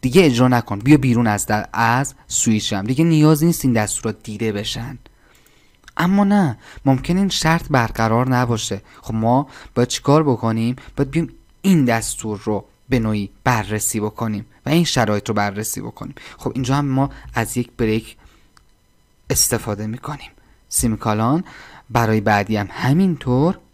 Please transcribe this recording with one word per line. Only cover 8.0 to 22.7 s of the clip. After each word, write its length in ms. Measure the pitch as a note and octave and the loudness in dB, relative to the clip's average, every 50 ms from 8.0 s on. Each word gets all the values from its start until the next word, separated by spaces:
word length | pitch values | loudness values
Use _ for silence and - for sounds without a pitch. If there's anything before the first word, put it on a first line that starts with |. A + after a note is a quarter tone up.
| A2+ A2+ A2 A#2 B2 C3 | 0 2 2 2 2 2
نباشه. 520 | B2+ B2 B2+ A#2 A#2+ A2 - - G2+ F#2+ - _ - - | 2 0 2 0 0 -2 -2 -6 -8 -8 -10 _ -20 -20
خب 120 | - - A2 | -12 -6 -4
ما 340 | A2 A2 A2+ A#2+ C3 C#3+ - - - - - _ | -2 0 2 2 2 0 -2 -10 -20 -20 -8 _
باید 120 | - A#2+ B2 | -2 -2 0
چیکار 360 | - - - - C#3+ D#3 D#3+ | -2 -6 0 2 2 4 4
بکنیم؟ 520 | D3 B2+ A2 - A2+ A2 A2+ A2+ A#2 B2 B2+ - - - - | 2 0 0 0 -2 -2 0 0 -2 -4 -4 -10 -18 -6 -6
باید 140 | C#3+ C#3 | -6 -2
بیم 180 | C3+ D#3+ E3+ - - - _ _ _ _ | -2 -4 -4 -4 -8 -18 _ _ _ _
این 240 | _ G3 F#3+ E3 C#3 | _ 2 4 4 4
دستور 560 | A#2+ A#2 A#2 A2 - - - - A2 G#2+ G2 - | 2 2 0 -2 -4 -10 -8 -8 -8 -8 -6 -4
رو 220 | - G#2+ G2 - _ _ _ _ _ | -4 -4 -4 -4 _ _ _ _ _
به 100 | A#2+ B2 | -2 -2
نوعی 300 | A2+ A2 G#2+ G#2 G2+ G2 - _ _ | 0 0 -2 -2 -4 -6 -10 _ _
بررسی 560 | - B2 A2+ G#2 G2 G#2+ G#2+ - - - A2 | 0 0 0 0 -2 -4 -4 -4 -4 -4 -2
بکنیم 460 | G#2 G#2+ - - A#2 A2 G#2+ G2+ - _ _ _ _ | -4 -4 -4 -4 -6 -4 -4 -6 -8 _ _ _ _
و 40 | - | 0
این 140 | C#3+ E3 F3 | 2 2 2
شرایط 460 | D3+ - C3+ A#2+ G#2+ G#2+ G#2 - - | 2 0 0 0 0 0 -2 -2 -4
رو 60 | A2+ | -2
بررسی 460 | G#2 G2+ G2+ G2 G2+ A2 - - G#2 | -2 -2 -2 -4 -6 -8 -8 -8 -8
بکنیم. 340 | G2+ A2+ A2+ - - - - - - - - - | -10 -12 -12 -12 -14 -14 -14 -18 -20 -20 -20 -10
خب 140 | - C3+ - | -10 -8 -6
اینجا 200 | - C3+ A#2 C3+ | -4 -2 -2 0
هم 100 | C#3+ D3 | 0 0
ما 240 | C#3+ C3 C3+ C3+ C#3 - - - - - | 0 0 0 -2 -2 -4 -12 -20 -8 -6
از 240 | A#2+ A#2 A2 - B2 | -4 -4 -4 -4 -6
یک 140 | A#2+ - _ _ | -6 -6 _ _
بریک 400 | A#2+ A2 G#2+ A2+ A2 - - _ _ - _ _ _ _ _ - _ _ _ _ _ _ _ _ _ _ _ _ _ - | -2 0 0 -2 -4 -6 -20 _ _ -20 _ _ _ _ _ -20 _ _ _ _ _ _ _ _ _ _ _ _ _ -4
استفاده 580 | B2 - - - - A2+ - A#2+ G#2 G2+ G#2+ A2 | -2 -2 0 0 -2 -4 -4 -4 -6 -6 -6 -8
می‌کنیم. 420 | A2+ B2+ - - D3+ C#3+ - - _ _ _ _ _ _ _ _ | -8 -10 -10 -12 -12 -12 -14 -20 _ _ _ _ _ _ _ _
سیمیکالان. 760 | - - - A#2+ A2 G#2 - A2+ G#2+ G#2 A2 A#2 C#3 E3+ F#3 - - - - - - - - _ | -6 -2 0 0 -2 0 -2 -2 0 0 2 0 0 0 -2 -6 -14 -20 -20 -20 -20 -20 -20 _
برای 320 | A2+ B2+ A#2 A2 A2 A2 | -2 0 2 2 2 0
بعدی 360 | G2+ A2 G#2+ G2+ G2+ G2 A2 G#2 | 2 2 2 2 0 0 -2 -4
هم 100 | G#2 G2 | -4 -6